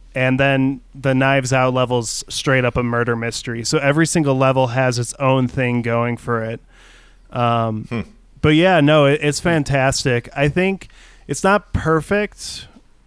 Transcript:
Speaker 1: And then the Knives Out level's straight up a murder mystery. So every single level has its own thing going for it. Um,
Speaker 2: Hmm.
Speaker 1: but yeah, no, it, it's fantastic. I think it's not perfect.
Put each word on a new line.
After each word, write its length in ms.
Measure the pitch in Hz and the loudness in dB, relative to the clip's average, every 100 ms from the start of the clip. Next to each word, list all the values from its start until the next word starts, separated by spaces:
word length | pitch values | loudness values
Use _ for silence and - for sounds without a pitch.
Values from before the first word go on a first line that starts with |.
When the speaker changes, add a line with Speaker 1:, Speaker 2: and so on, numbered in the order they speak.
| - 131 | -12 -2
Speaker 1:
And 240 | 131 131 | 0 2
then 420 | 139 135 131 139 - 139 | 2 2 0 -2 -10 -6
the 180 | 135 | -2
Knives 400 | 131 135 139 127 | 2 2 2 0
Out 200 | 131 131 | 0 2
level's 500 | 127 123 123 113 - - | 0 0 0 -2 -8 -8
straight 360 | - - 131 123 | -6 0 2 2
up 100 | - | -2
a 80 | |
murder 320 | 120 120 120 117 | -2 -2 -2 -2
mystery. 480 | 117 - - 117 | -4 -8 -8 -8
So 140 | 113 151 | -2 0
every 300 | 139 147 160 | 2 2 2
single 280 | 180 143 131 | 2 0 2
level 320 | 131 131 127 | 2 2 0
has 300 | 123 131 123 | 0 0 -2
its 140 | 120 - | -6 -2
own 320 | 135 131 123 | 0 2 0
thing 340 | 139 123 120 | -2 -2 -2
going 360 | 117 117 120 117 | -2 -2 -2 -4
for 260 | - 117 | -4 -4
it. 160 | 113 117 - - - - - _ - | -4 -10 -14 -20 -20 -20 -20 _ -12
Um, 540 | 123 120 117 113 110 - | -2 0 0 -2 -4 -6
Speaker 2:
Hmm. 160 | 117 - - - - | -8 -8 -16 -20 -2
Speaker 1:
but 140 | 151 156 | 2 4
yeah, 260 | 185 175 | 4 4
no, 240 | 143 156 139 | 6 6 4
it, 140 | 147 | 2
it's 180 | 147 143 | 0 -2
fantastic. 880 | 180 165 139 139 131 131 139 120 - 139 | 0 0 0 0 0 0 -2 -2 -4 -2
I 140 | 147 | -2
think 380 | 175 190 190 - - - - - | 0 0 -2 -10 -20 -20 -20 -10
it's 160 | 143 | -2
not 300 | 190 202 - | 2 2 0
perfect. 920 | 175 160 160 - 202 208 - - - - - _ _ | -4 0 0 0 -2 -4 -8 -14 -14 -16 -20 _ _